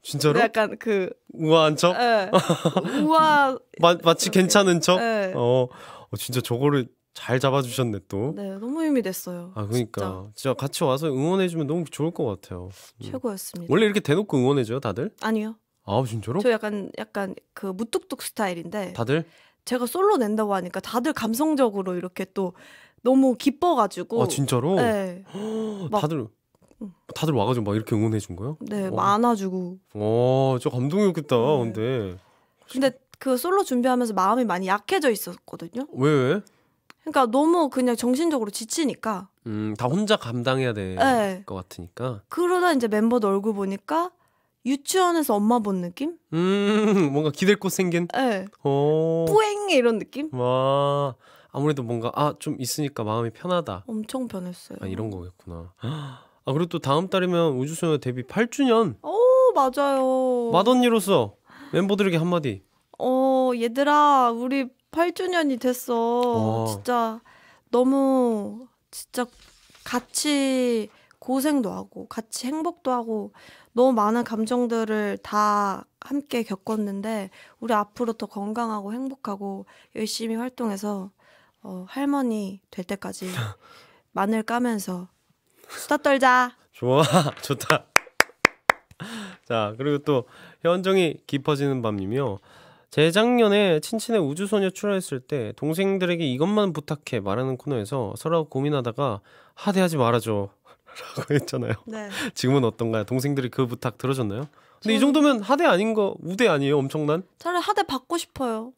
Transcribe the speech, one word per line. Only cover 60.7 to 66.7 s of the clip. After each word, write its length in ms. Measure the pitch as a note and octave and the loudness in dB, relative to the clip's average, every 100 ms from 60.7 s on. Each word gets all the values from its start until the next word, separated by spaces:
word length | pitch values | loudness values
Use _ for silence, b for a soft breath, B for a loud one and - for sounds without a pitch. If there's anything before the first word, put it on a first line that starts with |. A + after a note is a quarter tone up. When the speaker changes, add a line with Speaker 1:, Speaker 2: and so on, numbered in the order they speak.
| B3+ B3 A3+ F#3+ F3 G#2 _ _ B B | 6 6 4 4 2 2 _ _ B B
Speaker 1:
멤버들에게 420 | - G3 G3+ G3 E3 | 0 2 2 2 2
한마디. 440 | E3+ F3 C#3+ F#2+ _ _ _ - | 2 0 -2 -6 _ _ _ -4
Speaker 2:
어, 520 | B3+ C4 C4+ C4 B3+ B3 | 0 2 2 2 2 0
얘들아, 720 | A#3 A#3+ C#4+ D4 D4 C#4 A#3+ | -2 0 2 6 6 6 4
우리 360 | A#3 B3 C#4 C4 _ _ | 2 -2 -2 -2 _ _
팔 220 | D#4+ F4 | -2 0
주년이 440 | E4+ F#4 F4 D4+ B3 | 0 -2 0 0 0
됐어. 380 | B3+ B3 - A#3 A#3 A#3+ | -2 -2 -2 0 0 2
Speaker 1:
와. 480 | B3 A3+ A2 A2+ | 2 2 0 0
Speaker 2:
진짜 540 | A2+ | -2